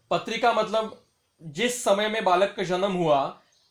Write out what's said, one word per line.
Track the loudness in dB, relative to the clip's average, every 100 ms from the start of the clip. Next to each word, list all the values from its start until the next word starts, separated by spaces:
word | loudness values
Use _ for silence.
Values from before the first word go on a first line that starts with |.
| -6
पत्रिका | -4 -4 -2 0
मतलब | 0 0 -2 -4 -10 _ _ _ _
जिस | -12 -4 -4 0
समय | 0 2 0
में | 0
बालक | 2 2 2 -2
का |
जन्म | -2 0 0
हुआ, | 0 4 2 2 -6 _ _ _